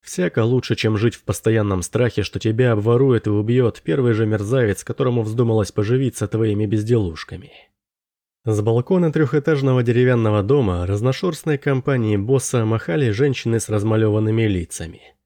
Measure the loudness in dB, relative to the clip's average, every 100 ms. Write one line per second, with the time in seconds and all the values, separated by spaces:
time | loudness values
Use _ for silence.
0 | -14 -4 -4 0 0 0 -2 -2 0 0
1 | 0 -2 -8 -4 0 0 0 -2 -4 -2
2 | -2 -2 -4 -4 -2 0 2 2 2 2
3 | 4 2 0 -2 0 2 0 -2 -4 0
4 | 2 2 0 -2 -2 0 0 -2 -6 -4
5 | -2 0 -2 0 0 2 0 -2 0 0
6 | 0 -4 -6 -2 -2 0 0 -2 0 0
7 | 0 -6 -14 -16 -18 -20 _ _ _ _
8 | _ _ _ _ -4 0 2 0 2 2
9 | 2 2 0 0 0 0 2 2 2 2
10 | 4 4 2 2 2 2 2 0 -2 -2
11 | 0 -2 -4 -4 -4 -2 0 -2 0 0
12 | 2 0 2 0 0 -2 0 0 -2 0
13 | 0 2 0 0 -2 -2 0 -2 0 2
14 | 2 2 0 0 2 0 -4 -10 -12 -14
15 | -20 _